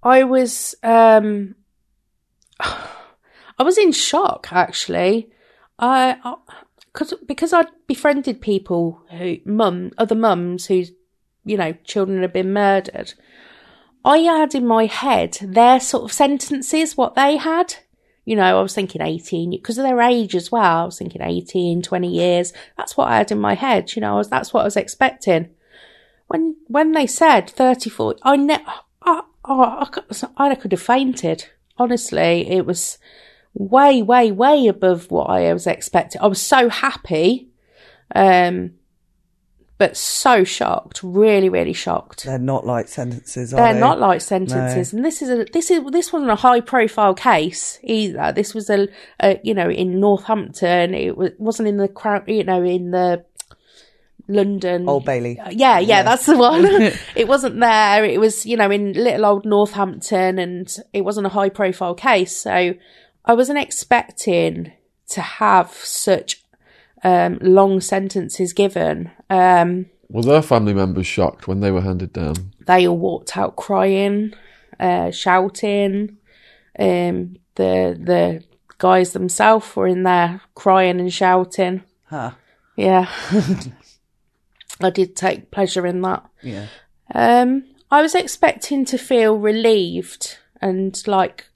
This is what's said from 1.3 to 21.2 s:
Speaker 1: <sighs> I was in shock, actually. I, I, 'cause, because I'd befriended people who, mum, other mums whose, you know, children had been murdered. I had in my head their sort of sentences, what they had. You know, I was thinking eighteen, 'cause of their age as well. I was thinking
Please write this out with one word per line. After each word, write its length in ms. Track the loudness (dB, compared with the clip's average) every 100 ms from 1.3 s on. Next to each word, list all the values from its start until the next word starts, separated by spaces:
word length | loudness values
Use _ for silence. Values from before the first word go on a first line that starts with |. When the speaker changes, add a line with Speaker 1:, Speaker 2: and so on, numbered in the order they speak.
| -4 -8 -14 _ _ _ _ _ _
Speaker 1:
<sighs> 400 | _ _ _ _
I 1040 | -10 -10 -16 -20 -20 _ _ _ -20 _
was 140 | 0 4
in 140 | 2
shock, 560 | 2 -2 0 -2 -4 -4
actually. 800 | -2 -2 -4 -6 -2 0 -2 -4 _ _ _ _ -6
I, 380 | 0 2 0 -2
I, 120 | -10 -14 _ -20 _ _ _
'cause, 200 | -10 -10 -10 -12
because 260 | -6 0
I'd 140 | 2 0 _ _
befriended 540 | -2 0 0 -4 -8
people 600 | -2 -4 -2 -2 -2 -6 _
who, 260 | -10 -8 -8 -4
mum, 460 | 0 0 0 -10 -4
other 180 | -2 2
mums 500 | 2 0 -2 -8 -2
whose, 240 | -2 -2 _ _ _ _ _ -8
you 120 | -4
know, 160 | -4 -6
children 380 | -8 -4 -2 -2
had 120 | -2
been 200 | -2 -2
murdered. 600 | 0 2 2 -2 -12 -14 -16 _ _ -20 -20 _ _ _ _
I 140 | 2 4
had 360 | 4 2 0 0
in 100 | 0
my 220 | 2 0
head 500 | -2 -2 0 -2 -8
their 380 | -2 4 6 6
sort 240 | 2 -6 -6
of 60 |
sentences, 840 | 0 0 0 -4 -8 -4 -2 -2 -2
what 180 | -2 2
they 220 | 2 2
had. 380 | -2 -2 -2 -6 _ _ _ _ -4
You 100 | 2
know, 240 | 4 2
I 20 |
was 120 | 0 -4
thinking 260 | -8 -6
eighteen, 580 | -6 -6 -8 -6 -6 -8
'cause 160 | -8 -4
of 60 |
their 180 | -2 2
age 340 | 2 2 0 -4
as 160 | -4
well. 300 | 2 2 2
I 40 | -2
was 120 | -8
thinking 240 | -14 -10